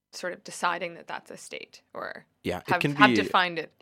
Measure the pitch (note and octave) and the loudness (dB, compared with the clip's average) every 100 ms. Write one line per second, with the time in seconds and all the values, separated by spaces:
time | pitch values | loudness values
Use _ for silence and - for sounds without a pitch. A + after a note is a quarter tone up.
0 | _ - F3+ F3 - - F3 E3+ F3 E3 | _ -10 -10 -10 -14 -4 -2 -2 -6 -10
1 | - - - - - - - - _ - | -12 -12 -12 -18 -14 -14 -14 -20 _ -10
2 | F#2 - - _ F#2 F2 - F3+ D3+ C#3+ | -10 -12 -18 _ -6 -6 -2 0 0 6
3 | A3+ A#3 - G3 F3+ E3 - _ | 8 8 2 2 0 -4 -10 _